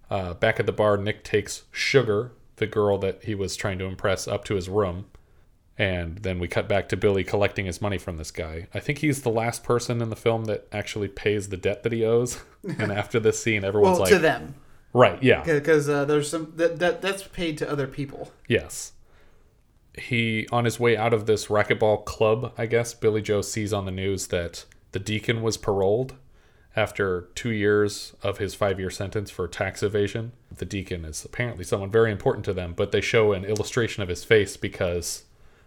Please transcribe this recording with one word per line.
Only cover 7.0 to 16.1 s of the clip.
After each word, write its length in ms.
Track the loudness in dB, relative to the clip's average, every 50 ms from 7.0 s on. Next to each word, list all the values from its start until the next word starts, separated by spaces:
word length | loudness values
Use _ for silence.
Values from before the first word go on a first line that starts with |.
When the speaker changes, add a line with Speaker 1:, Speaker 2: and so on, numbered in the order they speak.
| 2 2 2 2 0
Speaker 1:
collecting 420 | 0 0 0 0 0 0 -2 -6
his 160 | -6 -6 -4
money 160 | -4 -4 -4 -4
from 200 | -6 -8 -8 -8
this 120 | -10 -10
guy. 380 | -10 -10 -10 -8 -10 -12 -14 -10 -10
I 60 | -8
think 200 | -4 -4 -4 0
he's 220 | 0 0 0 0 -2
the 80 | -2
last 320 | 0 0 0 -2 -4 -6 -2
person 360 | 0 0 0 0 -2 -2 -2
in 80 | -2 -4
the 40 | -6
film 280 | -2 0 0 0 0 0
that 220 | -2 -4 -4 -6 -8
actually 360 | -8 -8 -6 -6 -4 -4 -4 -4
pays 420 | -6 -2 0 0 0 0 -2 -4
the 80 | -8 -2
debt 240 | -2 -2 -2 0 -2
that 80 | -4
he 120 | 0 0 2
owes. 340 | 4 4 4 2 2 -4 -10 -14 -18 -20 _ -10
<laughs> 140 | -8 -4 -2
And 140 | -2 -2
after 280 | -2 -2 -4 0 -2 2
this 220 | 4 4 2 2
scene, 220 | 0 0 0 2 0
everyone's 300 | 0 4 6 6 6 6
Speaker 2:
Well, 80 | 4
Speaker 1:
like, 80 | 6 6 6
Speaker 2:
to 60 | 6
them. 340 | 6 4 2 0 -4 -10 -16 -18 -20 -20 -20 -20 _ _ 6
Speaker 1:
Right, 300 | 6 6 6 6 4 4
yeah. 360 | 6 6 6 4 2 0 2
Speaker 2:
'Cause, 280 | 4 4 4 4 4 2
uh, 160 | 0 0 2
there's 240 | 2